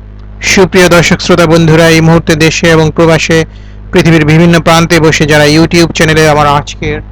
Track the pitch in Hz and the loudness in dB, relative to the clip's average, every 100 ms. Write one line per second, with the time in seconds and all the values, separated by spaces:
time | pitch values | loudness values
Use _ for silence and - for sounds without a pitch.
0 | - - - - - 202 185 185 175 175 | -12 -20 -20 -10 -4 0 0 2 2 2
1 | - 175 - 175 165 165 160 165 165 160 | 0 -2 0 0 2 2 2 2 2 2
2 | 160 165 - 156 160 - 170 160 156 - | 2 2 0 0 -2 0 0 2 0 0
3 | 165 160 - 160 156 - - - - 180 | 0 0 0 -2 -4 -10 -20 -20 -4 -2
4 | 160 165 147 160 170 170 170 165 165 170 | 2 2 2 2 2 2 2 0 0 0
5 | 156 - 151 151 147 156 165 170 165 - | 0 0 0 2 2 2 0 0 -2 -2
6 | 160 156 156 147 147 143 - - 156 151 | -2 0 2 2 0 -2 -4 -10 -10 -10
7 | 151 | -12